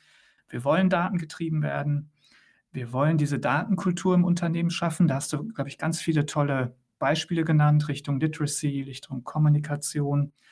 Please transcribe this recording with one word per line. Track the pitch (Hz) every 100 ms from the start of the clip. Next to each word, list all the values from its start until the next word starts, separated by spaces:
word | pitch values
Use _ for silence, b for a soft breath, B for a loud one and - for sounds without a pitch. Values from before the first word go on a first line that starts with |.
| B B B B B
wir | 123
wollen | 139 165 190
datengetrieben | 175 175 175 156 - 165 156
werden, | 147 143 147 147 - b b b b b b
wir | 131 117
wollen | 127 151 165
diese | 143 139
Datenkultur | 127 143 - 185 185 175 185 180
im |
Unternehmen | 175 175 170 170 165
schaffen. | - 170 160 165
Da | 135
hast | -
du, | 139 -
glaub | - 143
ich, | -
ganz | 160 165
viele | - 156 147
tolle | 156 143 135 127 - _ -
Beispiele | 135 160 - 165
genannt, | 160 156 151 147 147
Richtung | 143 - 135
Literacy, | 156 156 147 - 147 139
Richtung | 135 131 - 135
Kommunikation. | - - 151 147 151 147 - 147 143 143 143 b b